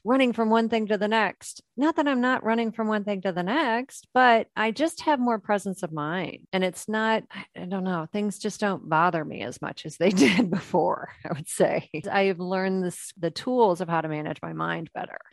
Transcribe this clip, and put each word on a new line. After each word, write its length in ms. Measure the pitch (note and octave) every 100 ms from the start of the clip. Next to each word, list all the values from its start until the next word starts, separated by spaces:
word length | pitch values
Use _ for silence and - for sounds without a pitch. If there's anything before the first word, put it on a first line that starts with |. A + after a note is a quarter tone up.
running 300 | G3+ C4 B3+
from 160 | A#3 A3
one 180 | A3+ A3+
thing 200 | A3+ G#3
to 100 | G#3
the 100 | G#3
next. 540 | A3+ G3+ - - - _ -
Not 180 | D4+ D#4+
that 120 | D4
I'm 120 | B3+
not 240 | B3+ B3+
running 300 | A3 A3+ A3+
from 140 | A3+ A3
one 160 | G#3+ G3+
thing 160 | G3
to 100 | F#3+
the 120 | F3
next, 640 | F3+ C#4+ C4+ A3+ C4+ - -
but 340 | B3+ B3 A3+ - -
I 160 | A3
just 300 | A3 E4 -
have 160 | D#4+ C#4+
more 200 | A#3+ A3+
presence 420 | - G#3 G3 F3+
of 120 | E3+
mind. 460 | D#3 D3 F#3 E3 - -
And 100 | F#3+
it's 260 | F#3 F3 -
not, 340 | A3 A3 A3 -
I, 140 | G3 - -
I 40 | F3
don't 200 | F#3+ F#3
know, 200 | F3 D#3+
things 260 | G#3 G#3 -
just 220 | G#3+ -
don't 280 | G#3 F3 -
bother 360 | D#3+ F3+ E3+
me 180 | D3+ -
as 180 | G#2 -
much 240 | D3 - D#3
as 100 | -
they 140 | F3
<laughs> 120 | F#3+
did 280 | C4 F#3 F#3+
before, 640 | F#3 - F3+ F3 - - - -
I 60 |
would 140 | D3+ -
say. 420 | - F3+ D#3+ - D3+ -
I've 280 | G3+ G3 F3
learned 440 | F3+ F#3 F#3+ F#3+
this, 300 | F3+ - - -
the 140 | E3
tools 480 | - B3+ B3+ G#3+ E3+
of 80 | E3+
how 140 | E3
to 80 | D#3
manage 300 | D3+ D#3 D3+
my 100 | E3
mind 380 | D#3+ E3 E3 E3
better. 240 | - - - -